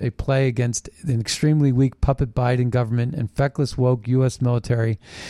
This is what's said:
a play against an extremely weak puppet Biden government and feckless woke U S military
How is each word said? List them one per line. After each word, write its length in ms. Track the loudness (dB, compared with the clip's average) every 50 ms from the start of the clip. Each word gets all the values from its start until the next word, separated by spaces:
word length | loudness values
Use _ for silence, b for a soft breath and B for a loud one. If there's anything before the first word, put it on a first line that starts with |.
a 80 | -4 -4
play 400 | -4 -4 -2 0 2 2 2 0
against 400 | 0 0 0 -2 -2 -4 -8 -12 -16 -10
an 180 | -4 -2 -2 -2
extremely 500 | -2 -4 -4 0 2 2 4 4 4 4
weak 300 | 4 4 2 2 0 -2
puppet 340 | -4 -2 -2 -2 -2 -4 -2
Biden 360 | -2 0 0 2 2 0 0
government 440 | 0 0 0 0 0 -2 -2 -2 -2
and 160 | -4 -6 -4
feckless 460 | -2 0 -2 0 0 -2 -4 -2 0
woke 320 | 0 2 2 2 0 0 0
U 160 | 2 2 2
S 160 | 0 0 0
military 580 | 0 0 0 0 0 0 0 0 0 0 -2 -4 B B B B B